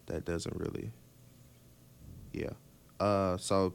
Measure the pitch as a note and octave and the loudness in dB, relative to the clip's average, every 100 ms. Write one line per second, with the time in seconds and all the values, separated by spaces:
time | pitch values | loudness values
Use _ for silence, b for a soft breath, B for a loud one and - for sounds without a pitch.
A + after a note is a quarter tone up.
0 | - E2 E2+ E2+ - - - - A2+ - | -8 -6 -2 -4 -4 -4 -4 -4 -8 -10
1 | - - - - - - - - - - | -16 -20 -20 -20 -20 -20 -20 -20 -20 -20
2 | - - - - - - - - - - | -18 -16 -10 -8 -6 -8 -16 -20 -12 0
3 | G2 G2+ F#2+ F2+ - G2 F#2+ | 4 4 4 2 2 4 4